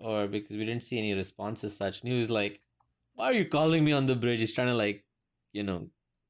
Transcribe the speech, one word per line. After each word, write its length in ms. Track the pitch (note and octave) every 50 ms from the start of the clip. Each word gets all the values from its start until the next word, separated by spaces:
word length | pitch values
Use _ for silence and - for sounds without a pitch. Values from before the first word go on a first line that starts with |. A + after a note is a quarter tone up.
or 260 | - A2+ A2 G#2+ G#2
because 300 | G2+ G#2 G#2 G#2 - G#2
we 80 | G#2+ A2
didn't 180 | A2 A#2 A#2+ -
see 140 | - B2 A#2
any 160 | G#2+ G#2+ G2+
response 500 | F#2+ F#2+ F#2+ - - G2+ G#2 A2+ - -
as 100 | G#2 -
such? 240 | - G2+ G2 F#2+ -
And 100 | - A#2+ B2+
he 60 | B2
was 120 | A#2 A2
like, 300 | A#2 G#2+ G2+ G2+ G2+ - _ _ _ _ _ _ _ _ _ _ _
"Why 120 | - -
are 60 | C4 C4
you 140 | A3+ F3+
calling 380 | D#3 - C#3+ D#3 D#3+ E3 E3 D3+
me 80 | D3+ D3
on 120 | C#3+ C3+
the 100 | C3 B2+
bridge?" 240 | A#2+ A2+ A#2+ A#2+ A2+
He's 120 | A#2 A#2 -
trying 140 | - B2+ B2
to, 60 | B2
like, 300 | A#2 G#2+ G#2 G2+ - _ _ _ _ _ _ _ _ _ _ -
you 100 | G#2 G#2
know, 260 | G2+ F#2 F2 - - _ _ _ _ _ _ _